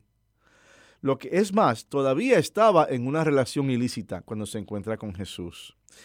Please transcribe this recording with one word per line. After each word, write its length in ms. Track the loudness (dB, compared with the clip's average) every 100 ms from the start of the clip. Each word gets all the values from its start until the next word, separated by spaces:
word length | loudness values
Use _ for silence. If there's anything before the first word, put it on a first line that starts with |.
| _ _ _ _ _ _ _ _ _ _
Lo 160 | -4 -4
que 120 | -2
es 200 | -2 0
más, 320 | 2 2 2 -4
todavía 540 | 0 0 0 4 2
estaba 480 | 2 4 6 6 4
en 160 | 0 -2
una 180 | 0
relación 460 | 2 2 2 -2 -2
ilícita 520 | 0 -2 -4 -10 -10
cuando 240 | -8 -10 -8
se 120 | -10
encuentra 400 | -8 -8 -6 -6
con 160 | -8
Jesús. 640 | -10 -10 -10 -12 -12 -20 _ _ -20